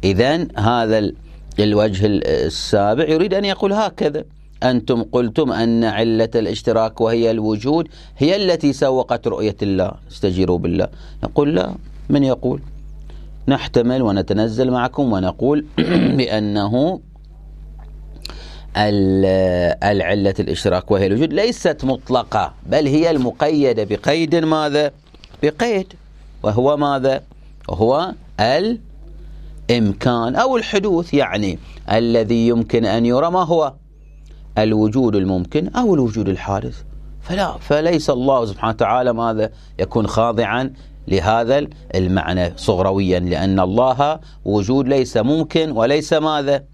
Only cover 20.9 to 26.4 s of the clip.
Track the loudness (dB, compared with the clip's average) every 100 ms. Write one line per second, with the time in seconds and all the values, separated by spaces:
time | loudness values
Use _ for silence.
20.9 | 0 2 2 0 0 0 0 -2 0 -2
21.9 | -4 0 0 0 -2 -2 -6 -2 0 2
22.9 | 2 2 0 -2 -2 0 2 2 2 -2
23.9 | -2 0 0 2 2 2 0 0 0 0
24.9 | -4 -20 -20 -20 -4 -2 0 -2 -2 -4
25.9 | -14 -20 -20 -20 -6